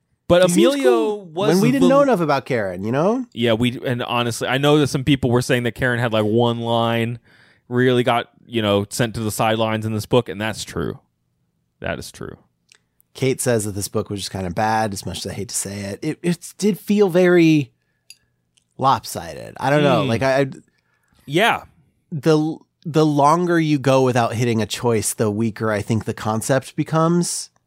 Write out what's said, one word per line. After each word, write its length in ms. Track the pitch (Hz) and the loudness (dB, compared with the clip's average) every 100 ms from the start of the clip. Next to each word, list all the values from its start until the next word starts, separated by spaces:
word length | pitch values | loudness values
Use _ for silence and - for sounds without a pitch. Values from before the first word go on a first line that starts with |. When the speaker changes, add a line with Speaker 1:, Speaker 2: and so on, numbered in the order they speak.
| _ _ - | _ _ 2
Speaker 1:
But 160 | 175 | 4
Speaker 2:
He 60 | 180 | 4
seems 200 | 180 233 | 6 4
Speaker 1:
Emilio 160 | 277 254 | 4 2
Speaker 2:
cool 340 | 233 220 208 180 | 2 0 -4 -8
Speaker 1:
was 220 | 160 202 | -4 0
Speaker 2:
when 60 | 180 | 2
we 100 | 226 | 2
didn't 120 | 269 | 4
Speaker 1:
the 60 | 254 | 4
Speaker 2:
know 120 | 277 | 4
enough 180 | 277 208 | 4 2
about 260 | 156 135 - | 0 -2 -2
Karen, 360 | 123 98 90 | -4 -4 -6
you 80 | 107 | -4
know? 360 | 131 185 254 247 | 0 0 -2 -6
Speaker 1:
Yeah, 200 | - 117 | -2 0
we, 260 | 110 123 123 135 | 2 0 -4 -6
and 160 | 120 | -4
honestly, 460 | 123 120 120 - 107 | -2 -2 -2 -4 -4
I 100 | 131 | 0
know 200 | 147 151 | 2 4
that 100 | 139 | 2
some 160 | 143 | 0
people 260 | 131 135 131 | 0 0 2
were 120 | 123 | 0
saying 200 | 123 123 | 2 0
that 80 | 120 - | -2 -2
Karen 240 | 131 117 | -2 0
had, 120 | 120 | 0
like, 120 | 110 | 0
one 360 | 107 117 120 117 | 2 2 2 0
line, 600 | 117 117 117 117 117 120 _ _ _ _ - | 0 0 2 0 -2 -6 _ _ _ _ -4
really 340 | 123 127 123 | 2 4 4
got, 280 | 123 117 - _ - | 2 0 -2 _ -8
you 160 | 117 | -2
know, 240 | 104 101 101 | 2 2 0
sent 240 | - 120 | -2 -4
to 60 | 104 | -4
the 100 | 107 | -6
sidelines 560 | - 113 113 110 110 110 | -2 0 0 0 -2 -4
in 60 | |
this 140 | 107 - | -6 0
book, 220 | 127 117 | 0 0
and 120 | 92 | -4
that's 240 | 110 98 | -6 -6
true. 340 | - - 62 - _ _ _ _ _ _ _ _ | -8 -6 -6 -8 _ _ _ _ _ _ _ _
That 180 | 92 82 | -8 -8
is 120 | - | -12
true. 280 | - - - _ _ _ _ _ _ _ | -14 -16 -16 _ _ _ _ _ _ _
Speaker 2:
Kate 280 | - 131 - | -4 -2 -2
says 240 | 127 117 | 0 0
that 80 | 104 | -2
this 160 | 101 98 | -6 -6
book 200 | 107 98 | -6 -6
was 120 | 101 | -8
just 100 | - | -8
kind 160 | 98 92 | -8 -6
of 80 | |
bad, 380 | 92 110 110 110 | -2 0 0 -2
as 120 | 98 | -6
much 140 | 92 80 | -10 -10
as 80 | 98 | -10
I 60 | |
hate 140 | 87 - | -10 -8
to 60 | |
say 260 | - 95 101 | -8 -8 -8
it. 180 | 196 - | -10 -8
It, 180 | 156 - | -8 -6
it 320 | 170 175 - - | -4 -6 -8 -4
did 200 | 202 180 | -2 -2
feel 300 | - 208 196 | 0 2 4
very 640 | 175 180 180 165 156 131 _ _ _ - - _ _ _ _ _ - | 4 6 6 6 4 0 _ _ _ -20 -20 _ _ _ _ _ -2
lopsided. 760 | 135 117 - 98 85 71 55 - | 0 0 -2 -12 -12 -12 -14 -6
I 120 | 135 | 0
don't 120 | 147 | 2
know. 200 | 143 120 | 2 2
Speaker 1:
Hmm. 60 | 127 | 0
Speaker 2:
Like, 140 | 117 | 0
I, 180 | 135 135 | 0 0
I 60 | 135 - - _ _ _ _ _ - | -2 -6 -20 _ _ _ _ _ -4
Speaker 1:
Yeah. 380 | 156 226 139 - _ _ _ _ | 0 0 -2 -6 _ _ _ _
Speaker 2:
the, 460 | 156 160 156 156 - _ _ | -4 2 2 0 -6 _ _
the 220 | 170 151 156 | -4 0 2
longer 540 | 143 143 170 175 170 | 4 4 4 2 2
you 180 | 156 147 | 2 2
go 240 | 131 135 | 2 4
without 320 | 127 123 117 | 4 2 0
hitting 280 | 110 120 113 | 0 0 0
a 40 | 107 | -2
choice, 480 | - 123 113 - | -2 -2 0 -2
the 160 | - 110 | -2 -2
weaker 400 | 104 113 107 110 | -2 -4 -2 -4
I 120 | 104 | -2
think 220 | - 113 | -2 -4
the 100 | 107 | -4
concept 600 | 107 107 110 - 131 - - | -6 -4 -4 -2 -2 -2 -8
becomes. 760 | 147 160 165 175 175 - - _ | -4 0 2 0 -2 -6 -12 _